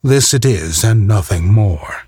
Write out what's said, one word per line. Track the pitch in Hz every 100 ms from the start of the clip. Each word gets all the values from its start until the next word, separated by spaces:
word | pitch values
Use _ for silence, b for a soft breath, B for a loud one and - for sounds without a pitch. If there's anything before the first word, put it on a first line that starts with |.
This | 135 135 127
it | 135
is, | 131 101 80 80
and | 110 113 101
nothing | 104 90 90 87
more. | 110 104 78 - -